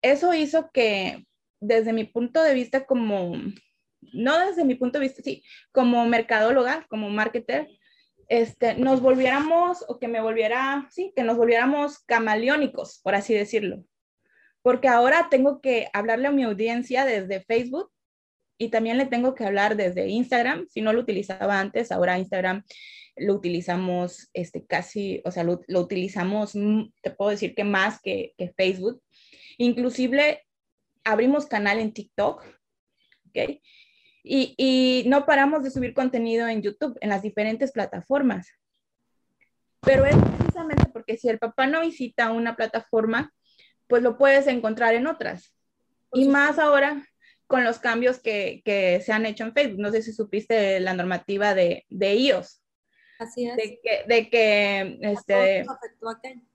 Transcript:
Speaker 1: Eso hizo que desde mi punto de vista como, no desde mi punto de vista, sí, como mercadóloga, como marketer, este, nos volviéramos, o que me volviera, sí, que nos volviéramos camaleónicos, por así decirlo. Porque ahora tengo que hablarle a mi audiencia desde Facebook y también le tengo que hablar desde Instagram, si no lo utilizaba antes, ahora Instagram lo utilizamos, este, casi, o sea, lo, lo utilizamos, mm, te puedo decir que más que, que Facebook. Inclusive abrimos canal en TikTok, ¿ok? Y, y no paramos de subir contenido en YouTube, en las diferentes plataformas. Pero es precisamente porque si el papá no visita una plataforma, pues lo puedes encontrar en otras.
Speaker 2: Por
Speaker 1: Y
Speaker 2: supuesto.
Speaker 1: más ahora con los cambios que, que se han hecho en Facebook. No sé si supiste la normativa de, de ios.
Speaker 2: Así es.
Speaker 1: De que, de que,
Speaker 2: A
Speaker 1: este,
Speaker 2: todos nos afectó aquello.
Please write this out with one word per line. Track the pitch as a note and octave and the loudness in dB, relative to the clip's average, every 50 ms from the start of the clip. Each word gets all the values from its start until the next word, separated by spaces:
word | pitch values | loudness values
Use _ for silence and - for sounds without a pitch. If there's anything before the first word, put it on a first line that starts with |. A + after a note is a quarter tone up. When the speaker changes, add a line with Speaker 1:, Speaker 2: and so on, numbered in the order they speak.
| - | 4
Speaker 1:
Eso | B3+ C#4 C#4+ E4 F4+ F4 | 2 2 4 4 2 2
hizo | D#4+ D4+ C#4+ D4+ D#4+ D#4+ - _ | 2 0 0 0 -2 -2 0 _
que | C4 A#3 A3 G#3 G3 F#3+ E3 - - - _ _ _ _ _ _ _ | 0 0 2 0 0 -4 -6 -8 -10 -16 _ _ _ _ _ _ _
desde | - G#3 A#3 A3+ A3 A3+ A3+ | -2 0 2 2 2 0 -2
mi | A3+ G#3+ | -4 -4
punto | G#3+ _ A#3 A#3+ A#3+ - D#4+ D#4+ | -4 _ -6 -6 -2 0 2 4
de | D#4 C#4 | 4 4
vista | B3+ B3 A#3+ - C4+ C4 | 2 0 -2 -2 -4 -2
como, | - C4 B3 A3+ A3 G3+ G3 F3+ F3 F3 - - - G3+ - _ _ _ _ _ _ _ _ - _ - | 0 -2 -2 0 -2 -2 -2 -2 -4 -6 -6 -8 -10 -12 -12 _ _ _ _ _ _ _ _ -20 _ -8
no | B3+ A3+ C4 D4+ E4 F4+ | -4 -2 0 2 2 2
desde | G4 F#4+ E4 E4+ | 0 0 0 0
mi | C4+ B3 | 0 0
punto | B3+ B3+ B3 B3 D4 | 0 -2 -2 -2 -2
de | C#4 | -2
vista, | C4 C4 - - | -2 -4 -6 -10
sí, | C#4+ - - _ _ - - _ _ _ | -10 -10 -10 _ _ -20 -20 _ _ _
como | C4 B3+ A#3+ A#3+ A#3+ A#3 | 2 4 4 4 4 2
mercadóloga, | A#3 A#3 A3+ A3+ A#3 A#3+ G#3+ G#3+ A3+ B3 C4+ B3 B3 C#4 D#4+ D#4 _ | 2 2 0 2 2 2 2 4 4 4 2 2 0 -2 -6 -8 _
como | - A3 G#3+ G3+ | -10 -8 -6 -4
marketer, | G#3 G#3 G#3+ A3+ A3 A#3+ A3+ - B3 C#4+ D4+ - - _ _ _ _ _ _ _ _ _ _ _ | -2 -2 -2 -2 -2 -6 -6 -4 -6 -6 -6 -8 -14 _ _ _ _ _ _ _ _ _ _ _
este, | A3+ A#3 A#3 A3+ - _ - G#3+ - | 0 0 0 0 -2 _ -2 -2 0
nos | - B3+ C4+ C4+ C4 | 0 2 2 2 4
volviéramos, | B3 C4 B3+ B3+ C4 B3+ C4 C#4+ D4 D#4 E4 E4+ F4 F4 F4+ F4+ - - | 4 4 4 4 4 2 2 2 0 2 2 2 2 2 0 -4 -6 -12
o | B3 A#3+ | -10 -8
que | - | -6
me | A#3 A#3 A3+ | -6 -4 -2
volviera, | A3 A3 A3 A3+ A3 G#3+ A#3 B3+ C4 C4+ C#4 C#4+ C4+ - | -2 -2 0 0 0 0 0 0 -2 -2 -2 -4 -6 -8
sí, | _ - F#4 G4 - | _ -8 -8 -6 -4
que | - A#3+ | -2 0
nos | A3+ A#3 | 0 2
volviéramos | A#3 A#3 A#3 A#3 A#3 A#3+ C4 C#4+ D4 D4 D4 C#4+ - _ | 2 4 4 4 4 4 2 2 0 -2 -4 -6 -10 _
camaleónicos, | - A#3 A#3 A3+ A3 G#3+ A3 A3+ B3 C#4+ D4+ D4 - - - - - - - _ | -2 0 0 2 2 0 0 0 0 0 0 0 -2 -4 -8 -12 -12 -14 -10 _
por | - G#3 | -2 -2
así | G3 G3+ - A#3 | -2 0 0 0
decirlo. | G#3 G#3 G#3 - A3 G#3 F3+ - - - _ _ _ _ _ _ _ _ _ _ _ _ _ _ _ _ | 0 0 0 -2 -4 -2 -4 -8 -8 -16 _ _ _ _ _ _ _ _ _ _ _ _ _ _ _ _
Porque | B3 B3 B3 B3+ C4+ | 2 2 4 4 4
ahora | A#3+ A#3 A#3+ B3+ D4 E4+ E4 E4+ | 4 6 4 6 4 2 2 2
tengo | - B3+ C4 C#4 C#4+ C4+ | 2 4 4 2 0 0
que | - C4+ B3+ A3+ G#3 - - | -2 -2 0 0 -2 -4 -4
hablarle | G3+ G#3 A3+ A3+ A3+ C4 C#4 | -4 -2 -2 -2 0 0 0
a | C#4+ | 0
mi | C#4 C4 | 0 0
audiencia | A3+ G#3 F#3+ A3 A3+ A#3 A#3+ A#3+ - B3 B3 C#4 | 0 -2 -2 -2 -2 -2 -4 -6 -4 -2 -2 0
desde | C4+ A#3 G#3 F#3+ F#3 G3 F#3+ - | 0 0 -2 -4 -6 -8 -10 -4
Facebook | _ A3+ A#3 B3+ A#3+ B3+ D#4+ G4+ - _ _ _ _ _ _ _ _ _ _ _ _ _ _ | _ 0 0 0 -2 -6 -8 -8 -8 _ _ _ _ _ _ _ _ _ _ _ _ _ _
y | A3 A3+ | -6 -2
también | A3+ A3+ A3+ A3+ A#3 B3+ | 0 0 0 0 0 0
le | C#4 | 0
tengo | C4 B3+ A#3+ A#3+ B3+ C4 | 0 0 0 0 0 -2
que | - A#3+ | -2 -4
hablar | G3 G3 G3 G3+ G#3+ A3 | -2 0 0 2 0 0
desde | G#3 G3+ F3+ F3+ F3+ F#3+ G3 | 0 0 -2 0 -2 -4 -2
Instagram, | G3+ A3+ B3 B3 - A#3+ A#3 B3 D4 E4+ F#4 - | -2 -2 -2 0 0 0 0 0 -2 -4 -8 -10
si | _ - G#3+ | _ -4 -2
no | A3 G#3+ | 0 0
lo | A#3+ | 0
utilizaba | B3 - G#3 F#3 G3+ F#3+ F#3+ F#3+ G3 G3 G3+ G3 | 0 -2 -4 -4 -4 -8 -8 -4 -2 -2 0 0
antes, | G3 G3+ - - A#3 A3+ | -2 -2 -4 -6 -4 -4
ahora | F#3 F#3 F3+ F3+ F3+ F3+ | -2 0 0 0 0 -2
Instagram | F#3+ F#3 - F#3 F#3 F#3 F#3 G3 - _ - - - - - - - _ _ | -2 -4 -4 -4 -2 -2 -4 -4 -8 _ -20 -20 -20 -20 -20 -20 -20 _ _
lo | - - G3+ G3 | -6 -2 -2 -2
utilizamos, | G#3 F#3+ F3 F3 E3+ F3+ - F3 F#3 F#3 F#3 F3+ F3+ F3+ F3+ F3 - - _ _ | 0 -2 -4 -4 -4 -4 -4 -4 -2 -2 -2 -2 -2 -4 -6 -8 -14 -20 _ _
este, | - F3 E3+ _ - - | -8 -8 -8 _ -14 -8
casi, | _ - - F3+ - - A3 G3+ G3 F#3+ - - | _ -4 -6 -4 -6 -8 -8 -6 -6 -8 -6 -8
o | F3+ | -8
sea, | F3+ F3+ E3+ | -6 -2 -2
lo, | E3+ F3 F3 - - | -2 -2 -4 -6 -4
lo | F#3 F#3 | -2 -2
utilizamos, | F3 F3 G#3 F#3 F3+ G3 F#3+ G3+ F3 F#3+ G3+ G#3+ G#3+ G3+ - | -2 -2 -4 -6 -6 -6 -6 -4 -4 -2 -2 -4 -4 -4 -4
mm, | G#3 G3+ G#3 G#3+ A3 A3 G#3+ _ _ | -4 0 0 0 0 -2 -4 _ _
te | _ F#3+ F#3 | _ -10 -6
puedo | _ G3 G#3 | _ -2 -2
decir | G#3 G3+ - F3 - | -2 -2 -6 -6 -4
que | - G3+ | -4 -2
más | G#3 G3+ F#3+ F#3+ G#3+ - - | 0 0 0 0 0 -2 -6
que, | _ G3 F#3+ G3 F#3+ - _ | _ -6 -6 -6 -6 -10 _
que | _ F3+ F3 - | _ -10 -10 -4
Facebook. | - F#3+ F#3 F#3+ F#3 F3+ G#3 B3 - _ _ _ _ _ _ _ _ - - - _ | -2 -2 0 0 -2 -4 -6 -6 -6 _ _ _ _ _ _ _ _ -20 -20 -6 _
Inclusive | A#3+ A#3+ A#3+ A#3 B3 B3+ B3 - B3+ B3 B3 C#4 D4 D4+ D4+ - _ _ _ _ _ _ _ _ _ _ _ _ _ | 0 0 0 0 -2 -4 -2 -2 -2 0 2 2 2 2 0 -2 _ _ _ _ _ _ _ _ _ _ _ _ _
abrimos | A3 A3 G#3 A#3+ B3+ C#4 D4 C#4+ | 0 2 2 4 4 2 2 0
canal | - - G#3 G#3 G3+ G3+ A3 | -2 -4 -2 0 0 0 0
en | A3 G#3+ A3 | -2 -4 -6
TikTok, | - G#3 _ _ - G3+ B3 - - - - - _ _ _ _ _ _ _ _ _ _ _ _ _ _ _ | -8 -16 _ _ -2 -2 -2 -2 -6 -16 -20 -20 _ _ _ _ _ _ _ _ _ _ _ _ _ _ _
¿ok? | _ - - - C#4+ D4 _ _ _ _ - _ _ _ _ _ _ _ _ - | _ -4 -4 -4 -6 _ _ _ _ _ -20 _ _ _ _ _ _ _ _ -2
Y, | - C4+ B3+ - - - | 0 0 0 -2 -2 0
y | C4 C4 C4 B3+ B3+ B3+ B3+ B3+ A3 A#3 | 0 2 4 4 4 4 2 2 2 2
no | C4 C#4+ C#4+ | 2 2 4
paramos | C#4+ D4+ C#4 C#4 C#4+ D4+ D#4 C4 | 4 4 4 4 2 2 0 -2
de | C4+ | -4
subir | C4 C4+ B3 A#3+ A#3+ | -6 -4 -6 -2 -2
contenido | - C4 B3+ B3+ A#3+ A3+ A#3 A3+ A#3 A#3 A#3 | -2 -2 0 0 -2 -2 0 0 -2 -2 -2
en | A3+ A3 | -4 -2
YouTube, | F#3 G3+ G#3 _ - D4 A#3 - | -4 -4 -4 _ -6 -6 -6 -6
en | - G#3+ | -4 -2
las | G3+ G3 F#3+ | -2 -2 -4
diferentes | G#3+ - - G#3 A3 A3 A#3+ C4+ C4 - | -6 -4 -2 -2 -2 -2 -2 -2 -4 -2
plataformas. | A3+ G3+ - - - E3+ _ C4 C#4+ C#4+ B3+ G3+ F#3 F3+ - _ _ _ _ _ _ _ _ _ _ _ _ _ _ _ _ _ _ _ _ _ _ _ _ _ _ | -4 -6 -6 -6 -12 -4 _ -2 2 2 0 0 -2 -8 -14 _ _ _ _ _ _ _ _ _ _ _ _ _ _ _ _ _ _ _ _ _ _ _ _ _ _
Pero | - - C5+ C5 C4+ | 2 4 4 4 6
es | C#4 D4 | 6 6
precisamente | - - - - - - - - F#4 E4 D#4 D4 - - - - | 4 4 4 2 -2 -2 -4 -4 -4 -4 -4 0 0 0 0 -2
porque | A3+ A3 - A3 | -12 -8 -8 -8
si | A#3 - B3 | -4 -2 -2
el | A3 A3 | -2 -2
papá | - A3+ - - C4 C4+ | -4 -6 -2 -2 0 0
no | D4 D#4+ | 0 0
visita | E4 E4 E4 - B3+ A#3 _ - A#3+ A3+ A3+ | -2 -4 -4 -6 -10 -8 _ -2 -2 0 0
una | A#3 A#3 A#3 A3+ | -2 -2 -4 -4
plataforma, | A#3 A3+ A3 - A3+ A3 _ - A3+ A3 A3 A3 A#3 D4+ - _ _ _ _ _ _ _ _ _ _ _ | -4 -6 -4 -4 -6 -6 _ -2 0 0 0 0 -2 -4 -6 _ _ _ _ _ _ _ _ _ _ _
pues | _ B3 A#3+ A#3+ | _ 2 2 2
lo | B3 A3+ - | 2 2 4
puedes | C#4 C#4 C4+ C#4 C#4 | 4 6 6 6 4
encontrar | C#4+ B3+ B3 A3+ A3 A3 A3+ A#3+ A3+ A3+ | 4 0 0 -2 -4 -2 0 2 2 2
en | A#3 B3 | 2 0
otras. | D#4 D#4+ D#4+ - - - F3+ _ _ _ _ _ _ _ _ _ _ _ _ _ _ | -2 -4 -6 -6 -8 -8 -10 _ _ _ _ _ _ _ _ _ _ _ _ _ _
Speaker 2:
Por | - B3 | 0 2
Speaker 1:
Y | C4+ | 4
Speaker 2:
supuesto. | C#4 C#4 | 4 6
Speaker 1:
más | C#4+ C#4+ D4+ D4 D#4 | 4 4 4 4 4
ahora | D#4 D4 C#4+ C#4 C#4 C#4+ D4+ C#4+ C#4 _ _ _ _ _ _ _ _ | 4 4 6 4 4 2 0 -4 -10 _ _ _ _ _ _ _ _
con | _ - B3+ B3 | _ 0 2 2
los | A3+ A#3 A#3 | 0 -2 -2
cambios | - B3 A#3 A#3 A#3+ B3 B3+ B3+ | -2 -2 -2 0 0 0 0 0
que, | _ A#3 G#3+ G#3 G3 - - - _ | _ -4 -4 -2 -4 -6 -8 -8 _
que | A3 G3+ G3+ F#3+ F#3 F3 F#3 | -2 0 0 2 2 2 0
se | - - G#3+ | 0 0 -2
han | G#3+ A3 | -2 -2
hecho | A3 G#3+ - A3+ | -4 -6 -6 -10
en | A3 A3+ | -4 0
Facebook. | C#4+ D4 B3+ G3+ F#3 | 0 0 0 -2 -4
No | G#3 G#3 | -4 -2
sé | G#3+ A3 A3+ | -2 -2 -4
si | A3+ A3 | -4 -6
supiste | - A3 G#3+ - G#3 G#3+ _ A#3 A3+ G#3 G3 F#3+ F#3+ | -8 -8 -4 -4 -6 -2 _ 0 2 2 2 2 0
la | F#3 F#3 F#3 | 0 -2 -2
normativa | F3+ F3 F#3 F3+ F3 - - G3+ G3 G3+ G#3 F#3+ | -2 -2 -2 -4 -4 -4 -6 -4 0 0 0 2
de, | F#3+ F3+ E3+ E3+ - _ _ | 4 2 2 2 -2 _ _
de | G3+ F#3+ G3 G3 G3+ | -6 -2 0 2 2
ios. | A3+ C4 C#4 A3+ F3+ F3 - - _ _ _ _ _ _ _ _ _ _ _ _ _ | 2 4 2 2 0 -2 -10 -20 _ _ _ _ _ _ _ _ _ _ _ _ _
Speaker 2:
Así | A3+ A#3 - B3 B3 | -16 -14 -8 -8 -6
es. | A#3+ A#3+ | -4 -4
Speaker 1:
De | B3 A3 G#3+ - - _ | -6 -6 -6 -8 -10 _
que, | A3+ A3 - - | -4 -4 -4 0
de | G#3 A#3 A#3 A3+ - | 2 2 2 2 2
que, | - A#3 A3 G#3+ G#3 G#3 G#3 G3+ G3+ G3 F#3+ F#3+ - - G#3 | 2 2 4 4 4 2 2 0 0 -2 -4 -6 -8 -6 -4
Speaker 2:
A | G#3 G#3 | -4 -4
Speaker 1:
este, | G3+ - - G3 G3 F#3+ F#3+ G3 F#3 - | -4 -2 0 2 2 4 2 2 0 -2
Speaker 2:
todos | |
nos | - C4 | -6 -12
afectó | - - A3+ _ _ - A3+ | -14 -14 -18 _ _ -12 -12
aquello. | A3+ A3+ _ C4 C4 B3 _ _ _ | -12 -10 _ -18 -18 -18 _ _ _